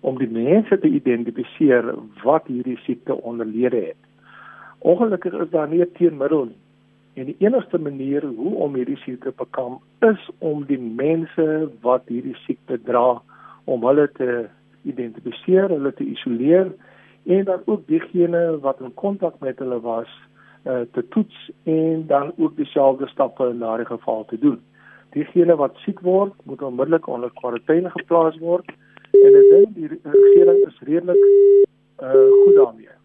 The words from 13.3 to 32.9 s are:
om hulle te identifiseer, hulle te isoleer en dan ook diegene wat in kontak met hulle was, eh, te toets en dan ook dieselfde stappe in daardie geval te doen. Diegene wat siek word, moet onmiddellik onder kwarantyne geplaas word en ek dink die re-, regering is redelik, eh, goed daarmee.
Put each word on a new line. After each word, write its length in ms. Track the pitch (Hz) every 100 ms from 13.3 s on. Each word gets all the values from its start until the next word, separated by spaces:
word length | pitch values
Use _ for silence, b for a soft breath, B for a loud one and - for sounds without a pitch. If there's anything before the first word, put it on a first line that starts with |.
| b b b
om 220 | - 127 120
hulle 260 | 143 147
te 380 | _ 127 120 113 _ _ _
identifiseer, 840 | - 135 120 113 - - - 185 190
hulle 240 | 160 139
te 100 | -
isoleer 720 | - 110 - 117 131 175 185 190 b b b b -
en 200 | 185 196
dan 160 | 180 -
ook 220 | 208 156
diegene 720 | 160 - 185 175 170 170 160
wat 220 | 139 135
in 120 | 127
kontak 460 | - 202 196 175 -
met 200 | 135 127
hulle 200 | 131 123
was, 280 | 117 113 113 - _ b b b
eh, 180 | - 127 120
te 160 | - 120
toets 440 | - 208 - - -
en 440 | - 160 160 160 160
dan 260 | 143 147 -
ook 180 | 160 151
dieselfde 520 | 143 - 139 131 135
stappe 420 | - 131 - 127
in 100 | 120
daardie 260 | 117 113 117
geval 400 | 113 - 113 107
te 120 | 110
doen. 220 | 143 117 _ b b b b
Diegene 440 | - 147 - 170 160
wat 200 | 139 -
siek 220 | - 196
word, 340 | 180 190 202 190
moet 180 | - 135
onmiddellik 460 | 139 123 143 165 -
onder 240 | 123 123
kwarantyne 560 | - 123 117 _ 160 180
geplaas 480 | 175 - 170 160 156
word 260 | 165 180 - - b b b
en 220 | 202 - 202
ek 140 | 202
dink 240 | 196 202 392
die 120 | 311
re-, 120 | 320
regering 640 | - 403 403 403 403 403 403
is 120 | -
redelik, 440 | - 320 349 381 285 202 403 403 403 _ _ _
eh, 320 | 131 135 135 -
goed 120 | 135 -
daarmee. 340 | - 110 110